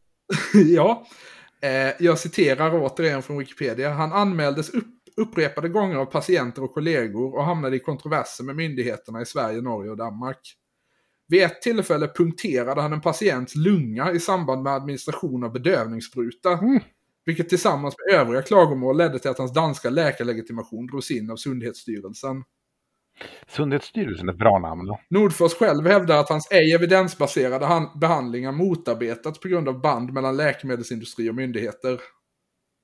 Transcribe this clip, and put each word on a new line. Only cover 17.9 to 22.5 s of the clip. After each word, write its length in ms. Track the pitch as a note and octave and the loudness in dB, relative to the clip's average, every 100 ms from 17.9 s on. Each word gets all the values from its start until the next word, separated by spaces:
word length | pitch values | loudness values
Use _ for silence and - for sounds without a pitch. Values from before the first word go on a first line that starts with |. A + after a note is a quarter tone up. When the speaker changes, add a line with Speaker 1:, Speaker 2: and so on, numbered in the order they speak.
| - F#3 | -6 4
Speaker 1:
med 140 | F3 | 4
övriga 220 | A#2 B2+ | 4 0
klagomål 540 | - G#3 D#3 C3 B2+ D3+ | 6 6 8 4 2 2
ledde 220 | E3 C3 | 2 0
till 120 | C3+ | -4
att 80 | B2+ | -4
hans 140 | B2+ | -2
danska 380 | D3 D#3+ C#3+ D3 | 0 0 -2 -2
läkarlegitimation 960 | D3 D3+ B2 A#2+ A2+ A2 A2+ A2 A2+ B2 | 2 0 0 -4 -4 -8 -12 -10 -12 -10
drogs 240 | C3+ - | -8 -6
in 200 | B2 A2 | -6 -6
av 60 | A2 | -8
Sundhetsstyrelsen." 1080 | C#3+ B2+ A#2 - - G#2+ F#2+ A2+ C3+ C3+ - | -6 -6 -8 -10 -10 -10 -10 -10 -10 -10 -12